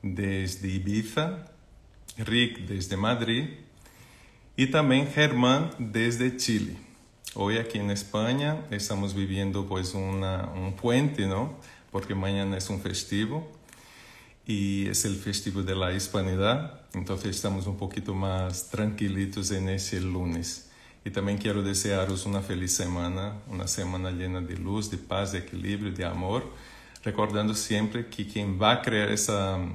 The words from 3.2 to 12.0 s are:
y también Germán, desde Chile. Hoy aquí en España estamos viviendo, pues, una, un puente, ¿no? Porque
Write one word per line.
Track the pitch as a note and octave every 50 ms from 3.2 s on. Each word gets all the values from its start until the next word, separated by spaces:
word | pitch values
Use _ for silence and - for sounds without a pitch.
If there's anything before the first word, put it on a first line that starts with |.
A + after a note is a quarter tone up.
| B2+ A2+ A#2 B2 D3+ C#3+ - - - - - - - - - - - - - - - - - - - - -
y | - C3
también | C3 C3+ D#3 D3 C3+ C3 C3+ C#3+
Germán, | D3 - D3+ D3+ D3 B2+ B2 B2 B2 C3 D3 D#3+ E3 - -
desde | B2 A2 G#2 A2+ A2+ A#2 A#2 A#2 B2 B2+ B2
Chile. | B2+ - - A2+ G#2 - - E2 - - - - - - - - - - - -
Hoy | G#2 G2 G2+ A2 A2+
aquí | A2+ A2+ -
en | G#2 G2+ G2+
España | G2+ G2 - - - G#2+ A2 A#2 B2+ C#3 D3 D3 D3+ - D#3 -
estamos | - G#2 G#2 - G#2+ G2 G2+ G2 F#2+
viviendo, | G2 G2 F#2+ F#2+ F#2+ G2 G2 F#2+ G2+ F#2+
pues, | F#2+ G2 F#2+ F#2 F2+ -
una, | G2 F#2+ F#2+ F#2+ F#2+ F#2+ F#2+ F#2+ F#2 F#2+ - D#2
un | F#2 F#2 G2 F#2+
puente, | - - A#2+ A#2+ C3 D3 C#3+ D3 - G2+
¿no? | G2 F#2+ G2 B2 D#3 - - - - - - - - -
Porque | G2